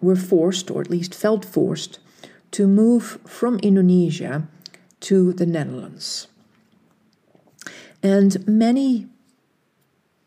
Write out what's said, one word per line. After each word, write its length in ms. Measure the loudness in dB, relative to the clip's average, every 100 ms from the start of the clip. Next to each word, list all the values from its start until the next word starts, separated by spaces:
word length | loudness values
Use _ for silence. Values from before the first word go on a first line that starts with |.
were 140 | 0 0
forced, 540 | 2 0 2 -2 -6
or 120 | -8
at 80 | -6
least 240 | -6 -6
felt 280 | -4 -2 -2
forced, 580 | -4 -2 -2 -4 -12 -18 _ _ -20 -20 _
to 160 | -2 2
move 520 | 4 4 2 -2 -12
from 340 | -20 -6 -4 0
Indonesia 840 | 2 4 4 4 2 -2 -6 -8 -10 _ -20 _ _ _
to 320 | -2 2 2
the 140 | 0 -2
Netherlands. 840 | -2 -6 -10 -14 -16 -12 -12 -14 _ _ _ _ _ _ _ _ _ _ _ _ -20 -20 -20 -20 _
And 440 | 0 4 4 2 0
many, 600 | 2 2 2 0 -2 -4 _ _ _ _ _ _ _ _ _ _ _